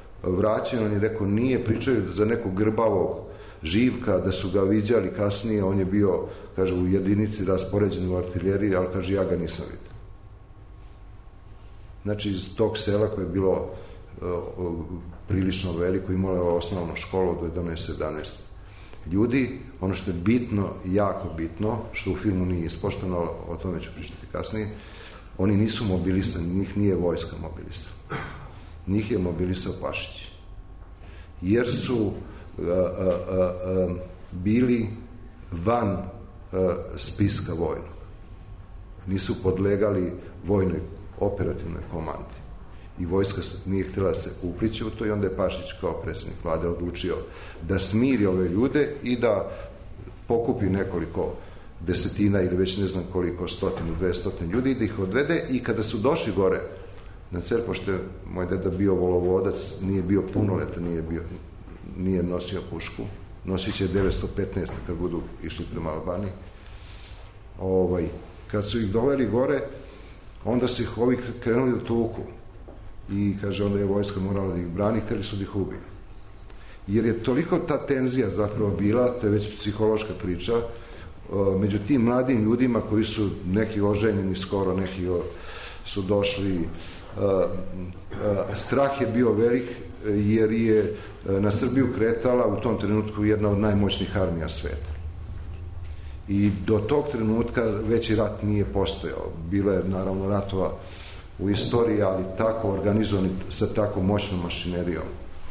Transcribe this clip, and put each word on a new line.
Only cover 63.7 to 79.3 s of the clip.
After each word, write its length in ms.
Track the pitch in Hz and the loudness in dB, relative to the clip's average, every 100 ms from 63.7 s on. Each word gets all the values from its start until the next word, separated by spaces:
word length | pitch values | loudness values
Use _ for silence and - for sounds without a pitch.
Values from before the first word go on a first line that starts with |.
| 98 | 0
će 120 | 95 | 2
devetsto 400 | 95 95 - 82 - | 4 4 2 -2 -2
petnaest 380 | 95 98 90 - - | -2 -2 -4 -6 -6
kad 100 | 82 | -2
budu 240 | 87 82 82 - | -2 -2 -6 -10
išli 220 | 80 - 78 | -10 -8 -8
prema 200 | 82 80 | -6 -4
Albaniji. 400 | 80 82 90 98 92 - - - - - - - - - - - - | -4 -4 -4 -4 -8 -14 -16 -16 -16 -16 -16 -16 -16 -16 -18 -18 -6
Ovaj, 480 | 92 95 90 90 82 - - - - | 2 4 4 2 0 -4 -12 -16 -4
kad 160 | 107 101 | -2 0
su 120 | 117 | 0
ih 120 | 107 | 2
doveli 340 | 110 131 139 113 | 2 2 4 2
gore, 360 | 113 139 139 - - - - - - - - - | 2 2 0 -2 -10 -16 -16 -16 -16 -18 -8 0
onda 220 | 123 123 | 2 2
su 140 | - | 0
ih 160 | 110 104 | -4 2
ovi 200 | 120 127 - 113 | 2 2 -2 -4
krenuli 280 | 120 117 127 | 2 4 4
da 140 | 113 - | 2 2
tuku. 360 | 117 113 - - - - - - - - - - | 2 2 -2 -10 -12 -16 -16 -16 -14 -14 -12 -4
I, 240 | 98 101 95 | 0 2 2
kaže, 240 | 101 95 101 | -2 0 2
onda 140 | 101 | 2
je 60 | 98 | 2
vojska 340 | 101 98 95 | 2 0 -2
morala 340 | 95 98 95 | 0 0 0
da 60 | 87 | -2
ih 80 | 87 | -2
brani, 320 | 85 101 113 | 0 2 2
hteli 240 | 107 107 | 0 -2
su 120 | 95 101 | -2 -6
da 60 | |
ih 120 | 98 101 | -4 -2
ubiju. 240 | 90 - - - - - - - - - - - - | -2 -4 -12 -16 -16 -16 -16 -16 -16 -16 -16 -14 0
Jer 180 | 107 113 | 2 2
je 180 | 113 | 2
toliko 340 | - 127 170 175 | 2 2 2 0
ta 280 | - 143 - | 2 -2 2
tenzija 440 | 135 131 127 107 | 2 2 2 0
zapravo 420 | 95 104 104 104 | 2 0 2 0
bila, 360 | 90 101 117 123 | 2 4 4 4
to 200 | - | 2
je 40 | 107 | 2